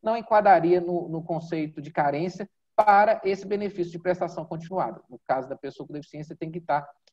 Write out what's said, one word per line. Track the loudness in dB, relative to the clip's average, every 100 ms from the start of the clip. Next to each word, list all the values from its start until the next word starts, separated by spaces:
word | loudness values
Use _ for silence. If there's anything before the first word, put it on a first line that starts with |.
não | -2 -4
enquadraria | 4 4 8 6 6 2
no, | 2 -4 -4
no | -8
conceito | -6 -6 -4 -6 -6 -8
de | -8
carência | -2 0 0 -4 -6 -14 _ _ 2
para | 6 6 6 2
esse | -2 -4 -4
benefício | -4 -4 -6 -6
de | -4
prestação | -4 -2 -4 -6
continuada. | -10 -10 -6 -4 -4 -6 _
No | -20 -2
caso | -2 -2
da | -10
pessoa | -12 -12 -12
com |
deficiência, | -12 -14 -16 -14 -12
tem | -10
que | -10
estar | -2 -4 -4 _ _